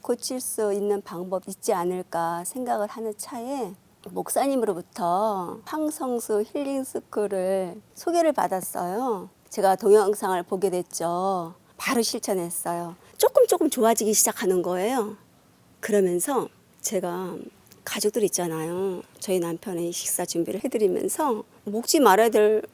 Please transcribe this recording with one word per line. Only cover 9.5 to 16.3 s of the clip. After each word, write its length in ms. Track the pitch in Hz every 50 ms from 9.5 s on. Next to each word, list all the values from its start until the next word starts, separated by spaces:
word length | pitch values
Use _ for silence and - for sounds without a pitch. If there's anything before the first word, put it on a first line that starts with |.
제가 280 | - - 190 202 277 285
동영상을 640 | - 302 403 427 403 190 - - - 196 185 180 170
보게 260 | - - 190 180 196
됐죠. 880 | 175 180 175 _ - - 170 165 175 175 185 196 196 185 170 165 175 _ _ _ _
바로 280 | _ - - 254 240 233
실천했어요. 920 | - - - - - 208 185 175 170 175 - - 170 170 170 170 170 170 - - - - -
조금 300 | - 440 - - 508 -
조금 200 | - 359 403 302
좋아지기 420 | - - 226 226 233 - 233 208 214
시작하는 480 | 202 - 240 208 - - 185 185 185
거예요. 560 | 170 175 180 180 185 214 254 269 208 214 208 - - _ _ _ _ _ _ _ _ _ _ _
그러면서 680 | - - - 202 196 185 175 175 170 -